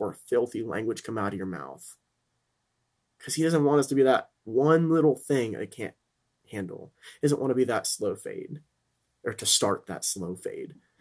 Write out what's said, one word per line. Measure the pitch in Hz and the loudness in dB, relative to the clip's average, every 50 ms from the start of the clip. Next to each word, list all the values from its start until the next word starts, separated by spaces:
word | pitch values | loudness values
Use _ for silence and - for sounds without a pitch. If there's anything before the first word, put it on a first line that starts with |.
or | 110 95 78 | -6 -6 -6
filthy | - - - 120 117 113 113 - 107 113 | -8 -6 0 0 0 0 0 -4 -6 -6
language | 113 - 107 113 113 107 - - | -4 -4 -4 -4 -4 -4 -6 -6
come | - 113 | -8 -4
out | 117 98 101 104 | -4 -4 -4 -4
of | 92 | -4
your | 95 | -8
mouth." | 95 87 76 67 65 69 - - - - _ _ _ _ _ _ _ _ _ _ _ _ _ _ _ _ _ _ _ _ _ _ _ _ _ | -8 -8 -10 -10 -12 -14 -14 -14 -14 -14 _ _ _ _ _ _ _ _ _ _ _ _ _ _ _ _ _ _ _ _ _ _ _ _ _
'Cause | - 131 - | -6 -4 -2
he | 151 160 | 0 2
doesn't | 165 170 156 143 | 2 4 4 4
want | 143 147 147 | 6 6 4
us | 135 | 4
to | - 139 | 4 4
be | 139 131 | 4 6
that | 131 127 - - _ _ _ _ | 6 6 4 2 _ _ _ _
one | 110 110 127 139 151 160 165 170 160 | -2 0 2 6 6 6 6 6 4
little | 160 165 151 156 135 | 4 6 6 4 4
thing | - - - 143 131 117 110 104 | 2 0 0 0 0 0 -2 -4
that | - | -6
they | 104 - | -8 -10
can't | - - 107 - - _ _ _ _ _ _ _ _ _ _ _ | -10 -10 -10 -10 -10 _ _ _ _ _ _ _ _ _ _ _
handle. | - 104 95 87 - - - - _ _ - - - - | -10 -10 -8 -8 -10 -14 -16 -20 _ _ -20 -20 -14 -2
He | - | 0
doesn't | 147 147 - | 2 2 2
wanna | 131 135 123 | 0 0 2
be | 131 127 | 2 2
that | 117 113 - - | 2 0 -2 0
slow | - - - 104 98 98 | -2 -4 -2 -2 -4 -4
fade, | - - - - - - - 160 151 _ _ _ _ _ _ _ _ _ _ _ _ - | -4 -8 -12 -12 -12 -12 -12 -14 -16 _ _ _ _ _ _ _ _ _ _ _ _ -8
or | - - | -8 -8
to | - 107 | -4 0
start | - - - 127 101 98 - - | 2 2 2 2 0 -2 -2 -6
that | - 90 - - | -12 -10 -4 -2
slow | - - 98 90 87 90 | -2 -2 -2 -4 -8 -8
fade. | 92 - 95 - - - - - - _ _ _ _ | -8 -10 -10 -10 -10 -12 -14 -14 -18 _ _ _ _